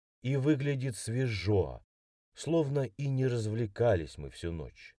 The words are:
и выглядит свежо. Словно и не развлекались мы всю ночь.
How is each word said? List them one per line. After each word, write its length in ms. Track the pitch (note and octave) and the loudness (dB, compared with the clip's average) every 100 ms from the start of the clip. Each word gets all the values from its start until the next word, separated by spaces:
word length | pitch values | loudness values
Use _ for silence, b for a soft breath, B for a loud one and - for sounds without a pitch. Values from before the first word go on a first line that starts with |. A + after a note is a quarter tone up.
| _ _ | _ _
и 160 | B2+ C#3 | -2 0
выглядит 600 | C#3+ C#3+ C#3+ C3+ C3 A2+ | 2 2 2 -2 -4 -6
свежо. 840 | - A#2+ B2+ G#2 F#2 G2+ D2 A#1 _ _ _ _ _ | -4 -2 0 0 2 2 2 -4 _ _ _ _ _
Словно 500 | - - E3 C#3 C#3+ C3 - | -10 0 0 2 0 -2 -4
и 120 | C#3 | -2
не 180 | C3 C3 | 2 2
развлекались 920 | A#2+ G#2+ A2 A2+ - A#2 F#2 D2+ - | 2 0 -2 -2 2 4 4 0 -10
мы 120 | C#2+ | -12
всю 220 | - E2+ | -8 -6
ночь. 420 | E2 B1+ - - | -6 -8 -14 -20